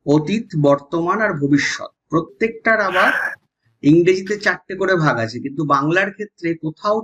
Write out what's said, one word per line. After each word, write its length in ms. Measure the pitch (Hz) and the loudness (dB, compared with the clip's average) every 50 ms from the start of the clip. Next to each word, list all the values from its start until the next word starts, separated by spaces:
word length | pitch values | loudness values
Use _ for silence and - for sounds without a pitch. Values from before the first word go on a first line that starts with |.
| _ | _
অতীত, 400 | 143 147 151 151 170 202 226 233 - - 151 147 | 0 2 2 2 0 -2 -4 -4 -4 -2 2 2
বর্তমান 600 | 143 143 139 - _ - 165 165 175 190 214 220 | 4 2 2 0 _ -6 -4 -2 -2 0 0 0
আর 100 | 202 170 | -2 -2
ভবিষ্যৎ। 580 | 147 143 139 147 139 135 - - - - - - _ _ _ | -2 0 2 2 2 2 -2 -6 -8 -10 -14 -16 _ _ _
প্রত্যেকটার 720 | 151 170 165 - - _ 220 226 226 - - 233 220 214 | -4 -4 -4 -4 -6 _ -4 -4 -4 -2 0 0 2 2
আবার 320 | 202 190 180 185 202 254 262 - - - - - _ _ _ _ _ _ _ _ - | 0 0 0 2 2 2 0 0 -4 -6 -8 -10 _ _ _ _ _ _ _ _ 4
ইংরেজিতে 580 | 139 156 170 175 180 190 190 196 190 208 202 | 4 6 6 6 4 2 0 -2 -4 -6 -2
চারটে 360 | - 202 180 - - - 190 | -2 -2 -2 -2 -8 -12 -6
করে 200 | 190 196 190 190 | -4 0 0 2
ভাগ 220 | 170 156 143 123 110 | 2 2 2 2 0
আছে, 220 | 113 113 117 117 | -2 -4 -6 -8
কিন্তু 240 | - 139 139 - 156 | -10 -8 -6 -6 0
বাংলার 480 | 139 143 135 143 151 170 185 202 202 196 | 0 0 2 2 2 0 0 0 -2 -4
ক্ষেত্রে 420 | - 208 - _ _ 170 165 170 | -10 -12 -12 _ _ -6 -6 -6
কোথাও 480 | 160 - 160 156 - - 208 214 220 | -4 -6 -10 -10 -6 -4 -2 -2 -2